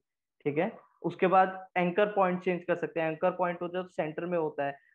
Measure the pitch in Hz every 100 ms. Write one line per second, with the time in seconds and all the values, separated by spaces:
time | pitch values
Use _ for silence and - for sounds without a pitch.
0 | _ _ _ _ 147 147 202 - - _
1 | 170 165 185 185 185 190 - 180 180 175
2 | 208 202 185 180 185 175 180 170 156 165
3 | 160 156 180 175 180 170 175 180 185 -
4 | 156 156 175 175 156 151 139 139 _